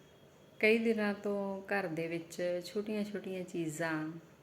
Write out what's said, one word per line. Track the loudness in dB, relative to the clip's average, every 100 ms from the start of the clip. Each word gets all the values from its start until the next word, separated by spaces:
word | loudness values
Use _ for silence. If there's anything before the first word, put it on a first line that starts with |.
| -20 -20 -20 -20 -14 4
ਕਈ | 6 6
ਦਿਨਾਂ | 4 2 2
ਤੋਂ | 0 -2 0 -2 -4
ਘਰ | -2 -2 0
ਦੇ | -2 -2
ਵਿੱਚ | -4 -6 -4 -2 -2
ਛੋਟੀਆਂ-ਛੋਟੀਆਂ | -2 -4 -2 -2 -2 -4 -4 -6
ਚੀਜ਼ਾਂ | -4 -2 -2 0 -2 0 -4 -8 -14 -20